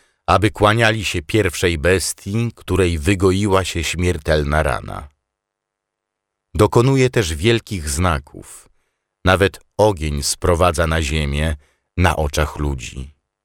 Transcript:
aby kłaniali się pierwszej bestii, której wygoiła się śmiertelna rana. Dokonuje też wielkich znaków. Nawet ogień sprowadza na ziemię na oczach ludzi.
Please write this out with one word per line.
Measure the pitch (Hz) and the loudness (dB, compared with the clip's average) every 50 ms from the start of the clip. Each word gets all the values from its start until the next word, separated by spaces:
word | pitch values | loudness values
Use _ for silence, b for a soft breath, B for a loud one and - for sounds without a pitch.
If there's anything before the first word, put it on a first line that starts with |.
| b b b b b | b b b b b
aby | - 90 95 98 104 | 0 2 2 2 0
kłaniali | - - 104 104 107 117 117 110 113 113 - | 2 2 2 2 4 4 2 2 0 0 -4
się | - - 90 | -4 -6 -6
pierwszej | 76 - - 110 98 90 - - 98 87 85 | -6 0 0 0 0 0 -2 0 -2 0 0
bestii, | 73 69 87 95 92 - - - - - 98 101 113 117 117 - | 0 2 2 2 2 0 -4 -8 -10 -10 -6 -4 -4 -4 -4 -8
której | - - - 92 92 92 87 85 78 | -12 -6 -2 0 2 2 2 0 0
wygoiła | 71 92 101 87 98 92 92 98 104 101 95 95 92 | 0 0 0 2 2 2 2 2 0 2 2 0 0
się | - - 87 82 | -2 -6 -6 -6
śmiertelna | - - 85 90 90 85 78 - 82 78 78 73 71 73 78 78 | -4 -4 -2 -2 -2 -2 -2 -2 0 0 0 0 0 0 0 0
rana. | 71 58 50 50 50 50 50 - 71 _ _ _ _ _ _ _ _ _ _ _ _ _ _ _ _ _ _ _ _ _ _ _ _ _ _ _ _ - | 0 -2 -4 -8 -10 -14 -14 -14 -18 _ _ _ _ _ _ _ _ _ _ _ _ _ _ _ _ _ _ _ _ _ _ _ _ _ _ _ _ 2
Dokonuje | - 104 - - 120 117 135 135 135 127 127 | 2 2 4 4 4 4 4 4 4 2 2
też | - 123 101 80 82 | 2 0 0 0 -4
wielkich | 76 87 113 117 113 - - 104 87 73 76 | 0 0 2 2 0 -2 -6 -10 -8 -6 -6
znaków. | 71 78 92 90 80 69 - - - 50 - - - - _ _ _ _ _ _ _ _ _ _ _ _ - | -2 0 0 0 0 -2 -6 -12 -18 -20 -20 -20 -20 -20 _ _ _ _ _ _ _ _ _ _ _ _ 0
Nawet | 92 95 87 98 95 - - _ _ _ | 0 2 4 2 0 0 -6 _ _ _
ogień | - 104 107 98 73 78 76 73 71 67 | 2 2 2 2 0 -4 -4 -4 -4 -4
sprowadza | - - - - 87 87 80 90 87 80 85 82 | -6 -6 -2 0 0 2 4 2 2 2 0 0
na | 80 80 82 | 0 0 -2
ziemię | 80 71 78 78 76 69 71 73 78 80 76 - _ _ _ _ _ _ _ | -2 -2 -2 -2 -2 -2 -2 -2 -2 -4 -4 -6 _ _ _ _ _ _ _
na | 90 87 85 - | 0 0 0 2
oczach | 76 78 73 - 80 76 - - | 0 -4 -2 -2 -2 -2 -2 -4
ludzi. | - 76 71 69 64 57 - - 67 67 69 _ _ _ _ _ _ | -6 -6 -4 -6 -6 -10 -14 -14 -14 -16 -16 _ _ _ _ _ _